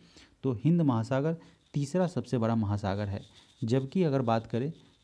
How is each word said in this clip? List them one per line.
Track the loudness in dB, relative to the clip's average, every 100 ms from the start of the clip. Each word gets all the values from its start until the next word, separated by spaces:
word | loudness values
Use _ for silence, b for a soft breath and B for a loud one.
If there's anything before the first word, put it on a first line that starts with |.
| B B B _
तो | -4
हिंद | 0 2 4
महासागर | 4 2 0 0 0 -4 B B _
तीसरा | -4 -2 0 0
सबसे | -2 -2 0
बड़ा | 2 2
महासागर | 0 0 -2 -2 -4
है, | -6 -10 b b _
जबकि | 0 0 0 0
अगर | 2 2
बात | 2 0 0
करें | -4 -4 -6 b b